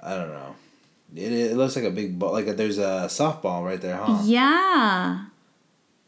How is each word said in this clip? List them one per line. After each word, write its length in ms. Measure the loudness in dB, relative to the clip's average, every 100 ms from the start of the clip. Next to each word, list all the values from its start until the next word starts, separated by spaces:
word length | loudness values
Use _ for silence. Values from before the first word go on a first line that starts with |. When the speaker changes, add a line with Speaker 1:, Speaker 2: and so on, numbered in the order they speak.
Speaker 1:
I 100 | -8
don't 140 | -6 -6
know. 260 | -8 -14 -18 -20 _ _ _ _ -8
It, 160 | -2
it 240 | 0 2 2
looks 180 | 2
like 100 | 2 -2
a 40 |
big 300 | -2 -4 -2
ball. 120 | -2
Like, 120 | 0 -2 0
there's 220 | 0 0
a 280 | 0 0 -2
softball 540 | 0 0 0 -2 -2
right 160 | -4 -4
there, 160 | -4 -4
huh? 240 | 0 2
Speaker 2:
Yeah. 1000 | 4 4 4 4 4 4 4 2 0 -4 -8 _ _ _ _ _ _ _